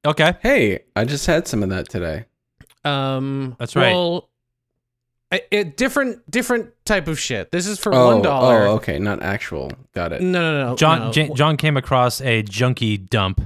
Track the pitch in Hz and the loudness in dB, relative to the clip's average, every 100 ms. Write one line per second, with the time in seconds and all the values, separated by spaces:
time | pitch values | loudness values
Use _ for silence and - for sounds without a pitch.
0 | 147 156 156 180 240 277 110 95 _ - | 0 2 2 2 0 2 2 0 _ -4
1 | 117 143 - 160 175 110 95 92 - 95 | -2 -2 0 0 0 -4 -2 -4 -6 -6
2 | 85 78 113 _ _ _ _ _ 147 139 | -6 -8 -12 _ _ _ _ _ -4 -2
3 | 135 131 135 139 131 120 120 143 127 180 | -2 -4 -4 -6 -8 -8 -4 2 2 2
4 | 175 180 _ _ _ _ _ _ _ _ | 0 -4 _ _ _ _ _ _ _ _
5 | _ _ _ 185 - 208 175 - 262 285 | _ _ _ -6 -2 -2 -2 -2 0 0
6 | 262 214 - 226 156 240 226 _ - 202 | -2 -6 -6 -4 0 -2 -4 _ -2 -2
7 | 156 156 - 113 - 170 185 202 214 135 | -2 -6 -4 -6 -4 -4 -4 -4 2 6
8 | 123 110 101 135 127 113 101 107 - 80 | 6 6 4 4 4 6 4 2 -2 -2
9 | 104 98 92 101 - 76 67 - - - | -2 -2 -4 -6 -6 -8 -8 -12 -12 -8
10 | 85 - 185 180 165 147 127 127 156 160 | -6 -4 -2 -2 0 -2 -2 2 2 2
11 | 113 147 156 127 151 151 156 139 - 131 | 2 0 0 2 2 2 0 0 0 2
12 | 123 - 135 113 104 98 127 123 113 104 | 2 0 0 0 -2 0 0 0 -2 -2
13 | 92 113 95 92 | -2 0 0 -2